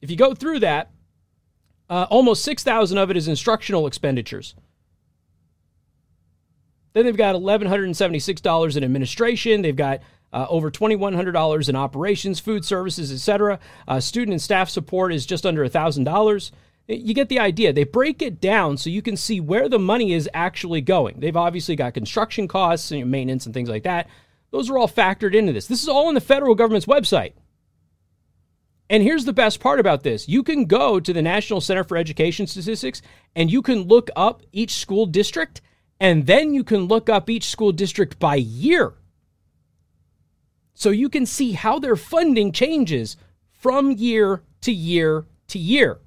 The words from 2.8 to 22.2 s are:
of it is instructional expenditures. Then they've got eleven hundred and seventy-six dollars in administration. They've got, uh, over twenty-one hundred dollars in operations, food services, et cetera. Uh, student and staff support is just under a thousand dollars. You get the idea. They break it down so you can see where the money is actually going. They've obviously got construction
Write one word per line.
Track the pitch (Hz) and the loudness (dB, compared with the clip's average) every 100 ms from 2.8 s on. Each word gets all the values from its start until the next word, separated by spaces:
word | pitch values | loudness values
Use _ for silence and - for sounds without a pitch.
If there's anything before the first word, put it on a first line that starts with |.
| 208 190 | 2 2
of | 190 | 0
it | 190 | 0
is | 156 | -2
instructional | 147 - 220 - 190 151 | -2 0 -2 0 -2 -2
expenditures. | - 151 131 110 104 - - _ _ _ _ _ _ _ _ _ _ _ _ _ _ _ _ _ _ _ _ _ _ _ | -2 -4 -4 -6 -12 -16 -20 _ _ _ _ _ _ _ _ _ _ _ _ _ _ _ _ _ _ _ _ _ _ _
Then | - 240 | 2 2
they've | 208 | 4
got | 208 185 | 2 2
eleven | 185 208 202 | 0 0 2
hundred | 196 190 | 0 -2
and | 165 | 0
seventy-six | 190 160 139 180 | 0 0 -4 -4
dollars | 190 165 165 143 | 0 2 2 0
in | |
administration. | 131 135 135 - 233 240 226 214 | 0 0 -2 -2 -2 0 2 2
They've | 170 135 | 2 -2
got, | 139 135 - _ _ | -2 -4 -8 _ _
uh, | - 127 | -8 -2
over | 165 156 | -2 -2
twenty-one | 147 214 214 196 | -2 0 0 0
hundred | 180 185 | -2 -2
dollars | 170 160 156 135 | 0 0 0 0
in | 131 | -2
operations, | 135 139 180 202 196 175 | -4 -4 -2 -2 -2 -6
food | - 214 | -4 -4
services, | 160 190 185 175 147 | -2 -4 -4 -6 -8
et | 131 | -4
cetera. | 170 202 208 196 - - - | 0 2 2 -2 -8 -20 -4
Uh, | 131 | -4
student | 127 233 233 | -2 -4 -2
and | 180 | -4
staff | - 196 185 | 0 0 0
support | - 160 185 185 | -4 -6 -2 -2
is | 165 131 | -2 -4
just | 175 196 | -4 -2
under | 160 | 0
a | 135 | 0
thousand | 165 160 143 | 0 -2 -2
dollars. | 131 175 214 208 - - _ _ _ | 0 2 2 2 -4 -20 _ _ _
You | 226 240 220 | -8 -4 -2
get | 277 | 0
the | 254 | 2
idea. | 208 165 208 | 0 2 2
They | 139 | 2
break | 143 240 277 294 | 0 2 0 0
it | 285 160 | -6 -4
down | 196 214 170 143 | 0 2 2 -2
so | - | -4
you | 180 | -6
can | 233 202 | -4 -6
see | - 214 | -4 -4
where | 151 196 269 | -2 0 2
the | 247 | 0
money | 185 226 220 | 2 0 0
is | 170 147 160 | 0 -2 -4
actually | 170 - 180 165 | -4 -4 -6 -4
going. | 131 185 120 - | 0 2 0 -2
They've | 139 165 | -4 0
obviously | 170 175 160 156 | -2 -2 -6 -4
got | 123 - | -4 -6
construction | 208 - | -6 -4